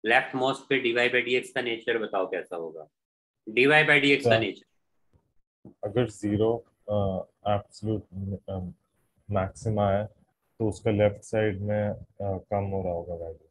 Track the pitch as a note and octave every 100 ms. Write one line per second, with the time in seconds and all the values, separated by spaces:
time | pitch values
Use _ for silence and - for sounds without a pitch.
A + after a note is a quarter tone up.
0 | A2 A#2+ C3+ C3+ C3 C3 - C3+ A#2+ A#2
1 | A#2+ B2 A#2+ B2 - C3 A#2+ A2+ - A#2
2 | G#2+ G2 F#2 F#2 - E2+ E2 D#2+ D2+ _
3 | _ _ _ _ - A2 C3+ D3+ D#3 D3
4 | C#3+ C#3 A#2+ A2+ G#2 - _ _ _ _
5 | _ _ _ _ _ _ - _ G#2+ G#2
6 | A#2+ - G#2 G#2 A2 A#2 - _ - G#2
7 | G2+ F#2 - _ G#2+ G#2 - - G#2+ G#2+
8 | - F#2+ G2 F#2+ - F#2+ F2+ - _ _
9 | _ _ - G2+ F#2+ - A2+ G#2+ G2+ G2
10 | G#2+ _ _ _ _ _ A2 - A#2+ G#2
11 | G#2 G2+ - A2 G#2+ F#2+ G2+ G#2 G#2 -
12 | - _ G2+ F#2+ - G2+ G2 G2 F2+ E2+
13 | F2 E2+ E2 D#2+ _